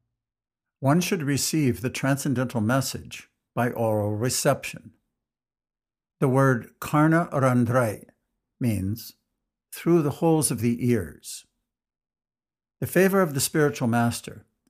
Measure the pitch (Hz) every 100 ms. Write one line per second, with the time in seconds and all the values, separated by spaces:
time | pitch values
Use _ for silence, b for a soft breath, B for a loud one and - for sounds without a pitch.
0 | _ _ _ _ _ _ _ - 135 160
1 | 175 196 139 139 - 160 135 98 120 -
2 | 135 139 156 127 127 120 107 135 131 -
3 | 82 - - _ _ - 120 120 113 107
4 | 104 107 123 - 151 131 - - - -
5 | _ _ _ _ _ _ _ _ _ _
6 | _ - 143 131 135 120 - - - 151
7 | 156 160 170 147 131 123 117 127 113 95
8 | - _ _ _ _ - 123 101 95 107
9 | - - _ _ _ _ _ - 165 170
10 | 143 131 165 160 139 120 120 117 120 117
11 | 80 - - - - _ _ _ _ _
12 | _ _ _ _ _ _ _ - - 175
13 | 190 196 180 139 - 160 147 - 120 120
14 | 117 - - - _ _ _